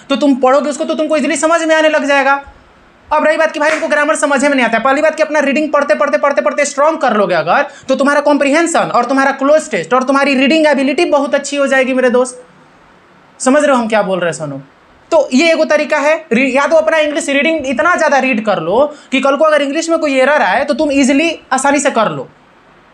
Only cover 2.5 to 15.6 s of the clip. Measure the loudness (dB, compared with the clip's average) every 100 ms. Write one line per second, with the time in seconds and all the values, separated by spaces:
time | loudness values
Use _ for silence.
2.5 | -20 -20 -20 _ _ -4 0 0 0 0
3.5 | 0 -2 -2 -2 -2 0 0 0 0 0
4.5 | 0 0 0 0 0 0 0 -2 0 0
5.5 | 0 0 -2 0 0 0 0 0 0 -2
6.5 | -2 -4 0 0 2 0 0 0 0 0
7.5 | 0 0 -6 -4 0 0 0 2 2 2
8.5 | 0 0 0 0 0 0 0 0 0 2
9.5 | 2 0 -6 -2 -2 0 0 2 2 2
10.5 | 2 2 2 0 0 0 0 0 -4 -4
11.5 | -4 0 0 0 0 0 0 -2 -6 -20
12.5 | -20 -20 _ _ _ _ _ _ -6 0
13.5 | 2 2 0 0 -2 0 -2 -4 -6 -8
14.5 | -12 -16 _ _ _ -2 0 2 2 2
15.5 | 2